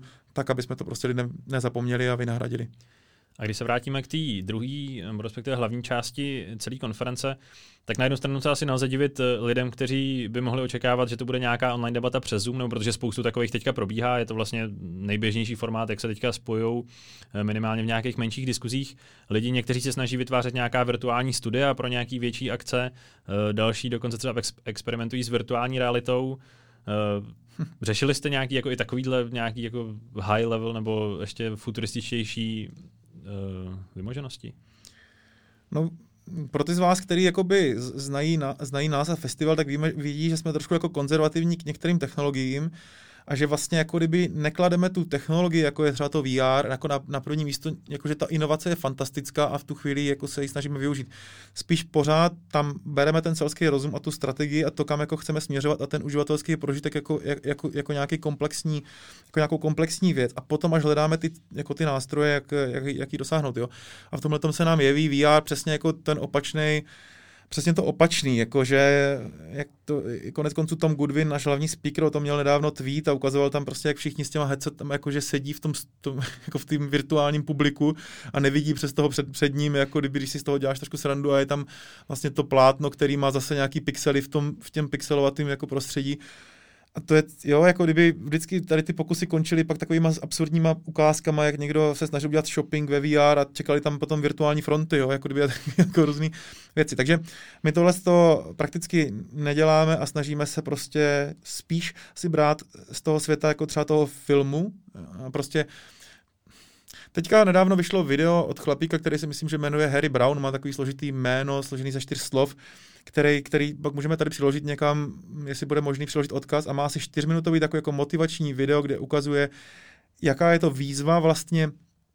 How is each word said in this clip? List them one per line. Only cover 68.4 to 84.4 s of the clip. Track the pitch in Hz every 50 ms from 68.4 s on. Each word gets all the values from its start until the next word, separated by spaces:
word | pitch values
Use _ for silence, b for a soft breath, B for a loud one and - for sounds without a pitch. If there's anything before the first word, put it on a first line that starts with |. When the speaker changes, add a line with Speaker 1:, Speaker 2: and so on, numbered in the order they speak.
| 113 113 120 139 131 123 139 135 139 139 143 143 139 139 143 127 120 - - 76 78 80
Speaker 1:
jak | 98 139 147 - _ _ _
to, | - 151 143 - 107 120 95 - 117 -
konec | - 147 151 151
konců | - 160 160 165
Tom | 160 170 156 156
Goodwin, | 143 143 147 139 151 160 151
náš | 143 143 139
hlavní | 147 143 139 156
speaker, | 156 160 - - 147 143 - 156
o | 156
tom | 151 147
měl | 147 143 147
nedávno | 147 139 139 143 147 147 151
tweet | 151 - 135 131 139 156 156
a | 156 143
ukazoval | 135 139 135 131 143 139 139
tam | 139 147 143
prostě, | - 139 - -
jak | 151 143
všichni | - - 151 139 - 143
s | 135
těma | - 156 147
headsetem | 135 139 135 - 156 - - 139 143
jakože | 139 131 - 147 139 147
sedí | 143 - - 143 131 139 147
v | -
tom | - 160 143
s-, | - - - _ _
tom, | - 143 135 139 127 - -
<laughs> | - -
jako | - -
v | 139 -
tým | - 156 147 147 139
virtuálním | 139 147 135 139 160 151 143 143 151 147 143
publiku | - 151 139 147 147 143 - 151 151 156 156 B B B B B B -
a | 139
nevidí | 139 139 139 151 147 156 147
přes | - - 135 135
toho | - 147 147
před, | 135 - 143 151
před | 135 - 151 143 139
ním, | 143 147 147 143
jako | 139 139 139 - 151
kdyby, | 139 139 135 139
když | 135 131
si | - 143
z | -
toho | - 143
děláš | 143 139 135 135 135
trošku | - - -
srandu | - - 143 139 143 139 143 139
a | 139
je | 139
tam | 135 143 143 139 B B B B B B B B
vlastně | - 143 131 - 147
to | 131 - 135
plátno, | - 135 131 131 131 135 135 151 139
který | - - 147 135 143
má | 143 139 139
zase | 131 139 127 - 151
nějaký | 139 139 135 - 156
pixely | - - - - - 151 135 139
v | 139
tom, | 139 - 151